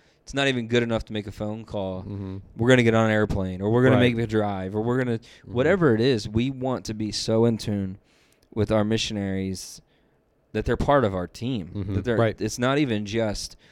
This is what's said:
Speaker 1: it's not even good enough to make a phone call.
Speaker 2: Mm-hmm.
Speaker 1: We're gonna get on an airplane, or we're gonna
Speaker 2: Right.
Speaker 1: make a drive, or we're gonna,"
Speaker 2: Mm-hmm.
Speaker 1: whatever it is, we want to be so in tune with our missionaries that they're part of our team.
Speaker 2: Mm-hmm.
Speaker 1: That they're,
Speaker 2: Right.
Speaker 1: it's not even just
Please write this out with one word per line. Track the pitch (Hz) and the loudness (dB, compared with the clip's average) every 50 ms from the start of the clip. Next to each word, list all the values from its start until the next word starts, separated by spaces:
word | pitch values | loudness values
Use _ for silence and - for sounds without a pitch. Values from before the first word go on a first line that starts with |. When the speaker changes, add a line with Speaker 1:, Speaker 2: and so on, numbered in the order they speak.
| _ _ _ _ _ | _ _ _ _ _
Speaker 1:
it's | - - | -8 -4
not | 139 139 139 | -2 0 0
even | 131 123 113 | 0 -2 -2
good | 110 120 120 | 0 0 0
enough | 120 117 113 110 - | 2 2 -2 -4 -4
to | - 107 | -4 -8
make | 107 101 104 | -8 -8 -8
a | |
phone | - - 107 107 107 113 110 | -8 -8 -8 -8 -8 -10 -12
call. | - - 104 95 95 92 92 | -10 -8 -6 -6 -6 -6 -8
Speaker 2:
Mm-hmm. | 95 101 101 98 98 95 95 98 - - - | -10 -10 -10 -10 -8 -8 -10 -12 -14 -14 -6
Speaker 1:
We're | - 113 123 | 0 4 6
gonna | 127 127 | 6 8
get | 117 113 113 | 8 6 6
on | 113 110 | 4 4
an | 110 | 4
airplane, | 107 107 107 101 - 101 92 92 92 90 | 4 2 2 2 0 -2 -2 -4 -4 -2
or | 98 107 | -2 0
we're | 113 123 127 | 2 4 6
gonna | 131 127 | 6 6
Speaker 2:
Right. | 123 123 123 120 | 6 4 4 2
Speaker 1:
make | 113 117 | 0 -2
a | |
drive, | 107 110 110 104 101 98 95 95 95 101 | 0 0 0 0 0 -4 -4 -6 -4 -4
or | 107 | -2
we're | 110 120 123 131 | -2 0 0 0
gonna," | 127 123 117 110 | 0 -2 -2 -4
Speaker 2:
Mm-hmm. | - - - - - - | -6 -12 -20 -20 -16 -6
Speaker 1:
whatever | 95 120 135 156 190 190 170 139 113 | -2 0 2 2 4 4 6 4 6
it | 107 | 6
is, | 117 139 131 107 98 107 | 4 4 2 2 -2 -2
we | 107 113 120 135 | -2 0 0 0
want | 135 127 123 131 127 98 92 | -4 -4 -4 -4 -4 -4 -4
to | - 113 | -8 -6
be | 107 110 104 | -6 -6 -6
so | 98 - - - 113 110 117 | -6 -6 -2 0 2 4 4
in | 117 113 | 4 2
tune | 104 - 113 104 101 98 95 95 - _ _ _ _ _ _ _ _ _ _ | 0 -4 -4 -4 -4 -4 -6 -8 -12 _ _ _ _ _ _ _ _ _ _
with | - 113 101 - | -4 -2 0 2
our | 110 110 104 | 2 0 2
missionaries | 107 110 110 - - 110 104 98 98 95 95 95 95 95 92 - - - - _ _ _ _ _ _ _ _ _ _ _ _ _ _ | 2 0 -2 -2 -4 -6 -6 -6 -4 -4 -4 -4 -6 -6 -8 -12 -16 -18 -20 _ _ _ _ _ _ _ _ _ _ _ _ _ _
that | - 107 - | -6 -4 -2
they're | - 117 | -2 -2
part | - - - 143 143 120 | -2 2 2 4 4 4
of | 101 95 | 2 0
our | 92 87 87 | -2 -6 -6
team. | - - 113 123 135 104 82 85 | -10 -8 -6 -6 -4 -6 -6 -8
Speaker 2:
Mm-hmm. | - 101 95 101 98 | -8 -8 -6 -4 -4
Speaker 1:
That | 101 104 | -4 -2
they're, | 123 113 | 0 0
Speaker 2:
Right. | 107 117 110 95 - | 2 2 0 0 -2
Speaker 1:
it's | 95 110 - - | -6 -6 -4 -2
not | 123 127 139 147 | -2 0 0 0
even | 151 127 110 104 107 | 0 0 -2 -4 -4
just | 101 107 113 113 107 98 - - - - _ _ _ | -4 -2 -2 -2 -2 -4 -6 -10 -12 -14 _ _ _